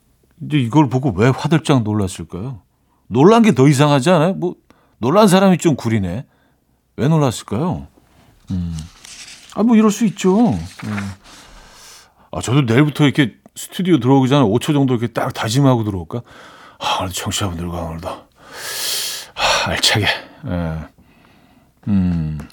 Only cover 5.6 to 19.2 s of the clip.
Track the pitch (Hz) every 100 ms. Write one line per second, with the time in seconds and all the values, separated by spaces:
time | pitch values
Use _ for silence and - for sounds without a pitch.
5.6 | 170 127 117 110 92 95 - _ _ _
6.6 | _ _ _ - 131 160 135 104 - 104
7.6 | 156 87 73 _ _ _ _ _ - 95
8.6 | 87 80 82 - - - - - - -
9.6 | 226 220 220 202 226 - 190 196 233 92
10.6 | 85 - 110 104 98 95 - - - -
11.6 | - - - - _ _ _ - - 135
12.6 | 120 117 151 139 147 135 123 - _ -
13.6 | - - 185 151 120 139 127 143 110 117
14.6 | - 143 135 120 117 - - - 110 123
15.6 | 139 123 107 95 82 120 - - - -
16.6 | - _ - - 95 90 - - 101 85
17.6 | 87 87 82 82 92 - _ _ - -
18.6 | - - - - - -